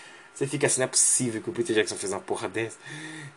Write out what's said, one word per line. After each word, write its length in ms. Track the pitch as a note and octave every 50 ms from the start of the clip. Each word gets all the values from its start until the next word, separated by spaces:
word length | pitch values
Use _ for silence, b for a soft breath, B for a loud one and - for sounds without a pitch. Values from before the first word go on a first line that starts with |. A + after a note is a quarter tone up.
| B B B B B B -
Você 120 | - C#3
fica 200 | C#3 D3 C#3 C#3+
assim, 140 | C3 - C3
"Não 40 | C3
é 20 | B2+
possível 540 | - - - - - - B2+ A#2 A2 G#2+
que 80 | F#2 A#2
o 20 |
Peter 220 | - A#2 A#2 A#2+ A2
Jackson 220 | A2 G#2+ - G#2
fez 160 | F#2 G#2 F#2+
uma 80 | G2 F2+
porra 280 | - - G#2 - A#2 G2
dessa." 300 | F#2 A2 A2+ A2 - B B B C#3+ D3+ D#3 B B B B B -